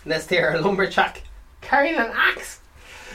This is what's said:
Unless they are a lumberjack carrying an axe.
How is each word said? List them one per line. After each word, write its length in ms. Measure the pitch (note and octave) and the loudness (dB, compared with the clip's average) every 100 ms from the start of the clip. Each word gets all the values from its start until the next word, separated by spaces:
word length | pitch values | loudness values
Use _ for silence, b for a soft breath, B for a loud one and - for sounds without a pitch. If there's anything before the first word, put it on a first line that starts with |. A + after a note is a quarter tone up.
Unless 220 | D3 D#3+ - | -4 -4 0
they 120 | F3 | 2
are 160 | D#3 D#3 | 2 2
a 60 | |
lumberjack 600 | G3 F#3+ F3+ G3 - - - - - - | 2 2 0 2 0 -2 -16 -18 -20 -16
carrying 340 | - C#4 E4 D#4 | 0 2 4 2
an 160 | A3+ - | -2 2
axe. 460 | - - - - - - B B B | 0 0 -8 -16 -20 -20 B B B